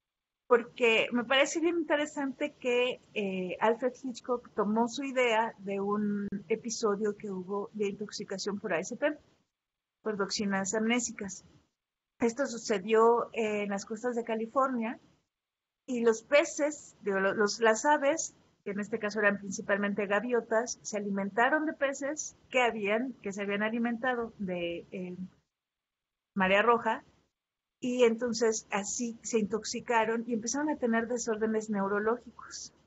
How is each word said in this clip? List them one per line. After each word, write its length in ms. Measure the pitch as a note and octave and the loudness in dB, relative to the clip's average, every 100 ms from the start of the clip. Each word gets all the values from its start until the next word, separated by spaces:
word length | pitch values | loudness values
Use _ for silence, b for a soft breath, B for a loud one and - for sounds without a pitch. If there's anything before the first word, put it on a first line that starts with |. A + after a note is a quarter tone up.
| _ _ _ _ - | _ _ _ _ 2
porque 600 | A#3+ A#3+ - A#3 A3 - | 2 2 0 4 4 2
me 120 | A#3+ | -2
parece 360 | A#3 C4+ D4 E4+ | 2 4 4 2
bien 200 | E4 F4 | 0 0
interesante 760 | D#4 D4 D4 D4 C#4 - D4 - | 0 0 0 -2 -6 -2 -6 -4
que, 420 | B3+ A#3+ B3+ - _ - | 0 2 0 -2 _ -4
eh, 420 | G3 F#3 F3+ - | -2 -2 -4 0
Alfred 340 | G#3+ A3+ B3+ B3 | 2 2 -2 -4
Hitchcock 480 | C4 A3+ - A#3+ - | -12 -10 -6 -6 -4
tomó 340 | - G#3 A3 A#3 | -2 0 2 0
su 160 | B3+ | -2
idea 520 | C#4 B3+ A#3+ A3 A3+ - | -4 2 2 4 0 -4
de 240 | G3 G3 | -6 -4
un 460 | G3+ G#3 G#3 G3+ G3+ G3+ - | 0 0 0 -2 -4 -6 -4
episodio 720 | A3 A#3+ A3+ A3 G3+ G#3+ G3+ | -4 -4 -2 0 0 -2 -2
que 140 | G#3 | -6
hubo 400 | F#3 F3+ G3+ G3+ | -8 -4 -6 -6
de 160 | G#3 G3+ | -4 -4
intoxicación 720 | G3 G#3 - G3+ G3 G#3 G3+ | -4 -8 -10 -8 -6 -4 -4
por 120 | F#3 | -2
A 80 | E3 | -2
S 160 | F#3 A#3 | -2 -2
P, 220 | D4 D4+ _ _ _ _ _ _ _ _ | -2 -2 _ _ _ _ _ _ _ _
por 120 | A3 G#3 | -8 -4
toxinas 600 | F#3+ - G3+ F#3+ G3 A3 | -4 -2 -2 -2 -2 0
amnésicas. 680 | A3 B3 B3 - G3 - - _ _ _ _ _ _ - | 0 0 -2 -8 -10 -12 -18 _ _ _ _ _ _ -2
Esto 260 | A#3 A#3 B3+ | -2 0 -4
sucedió 840 | A3+ - G3+ G3+ A3 A3+ A#3 - | -4 -2 -2 4 6 6 6 0
en 360 | A3+ G#3+ G#3 G3+ | -2 -2 -2 -2
las 140 | G3 | -4
costas 320 | - G#3+ B3 A#3 | -6 -6 -4 -4
de 80 | |
California, 760 | A#3 A3 A3+ C#4 C4+ A#3+ A3+ D4+ _ _ _ _ _ _ _ _ - | -2 -4 0 0 2 0 -4 -6 _ _ _ _ _ _ _ _ -6
Y 160 | A#3+ | 2
los 200 | A#3 A3 | 4 4
peces, 720 | - D4 E4 - D4 D4+ - - | 4 4 4 0 -2 -2 -16 -8
digo, 180 | G3+ F#3+ | -2 2
lo-, 140 | F#3+ | 2
los, 260 | A3 G#3 A3 | 2 0 4
las 260 | A3+ A3+ D4 | 4 4 4
aves, 500 | D4 C#4 D#4+ - - _ _ | 4 4 0 -4 -12 _ _
que 80 | G3+ | -8
en 80 | G3 | -6
este 180 | G#3 A3+ | -4 -4
caso 220 | G#3 G#3+ | -4 2
eran 180 | G#3 G3+ | 4 2
principalmente 680 | G3 G#3 G3+ G3 G3+ G3+ G3 | -4 -8 0 0 2 0 2
gaviotas, 720 | G3+ B3 A#3 A3+ A3+ B3 - | 0 2 -2 2 0 0 -8
se 160 | - G#3 | -6 -6
alimentaron 680 | G3+ G3 G3 G3+ B3+ D4+ D#4 | -2 -2 -2 2 2 2 0
de 80 | |
peces 640 | D#4+ C4+ C4+ C#4 D4+ - - _ | -2 -2 -2 -6 -6 -10 -14 _
que 140 | B3+ | 2
habían, 500 | A#3 G#3+ G3 A3 C4 - | 2 0 0 0 -2 -6
que 100 | G3+ | -8
se 120 | G3 | -6
habían 180 | G3+ G3+ | -4 -2
alimentado 720 | G#3+ A#3 A#3 A#3 B3+ A#3+ A#3 - | 0 0 -2 -2 -2 -2 -4 -6
de, 480 | F#3 F3 E3+ E3+ - | -6 -4 -4 -6 -10
eh, 240 | G3 F3+ F3+ F#3 _ _ _ _ _ _ _ _ _ _ | -10 -10 -10 -12 _ _ _ _ _ _ _ _ _ _
marea 300 | G3 F#3 G3 | -2 2 4
roja, 400 | A3+ A#3 A3+ C4 - _ _ _ _ _ _ _ | 4 4 2 -4 -6 _ _ _ _ _ _ _
y 240 | B3+ B3 | -4 4
entonces 640 | A#3 A3+ B3 A3 A3+ A3 - | 4 4 -2 2 2 0 -4
así 480 | G3+ G3+ - A#3+ A3+ | -6 -4 -6 -6 -8
se 160 | - A3+ | -4 -2
intoxicaron 840 | G#3 G#3+ - A#3+ - A3+ A3 A#3 A#3 | 0 -4 -4 -8 -2 0 2 0 -2
y 80 | |
empezaron 360 | A3+ A#3 C#4 D4+ | -4 -2 -2 -2
a 80 | D4 | 0
tener 300 | A#3 A3+ A3+ | 2 0 0
desórdenes 600 | A#3+ A#3+ G#3 A3 A3 G#3+ | -4 -2 -2 0 -2 -2
neurológicos 1040 | G3+ G3 G3+ A3 A#3+ A#3+ - - - - _ | -2 0 0 0 -2 -4 -20 -16 -14 -14 _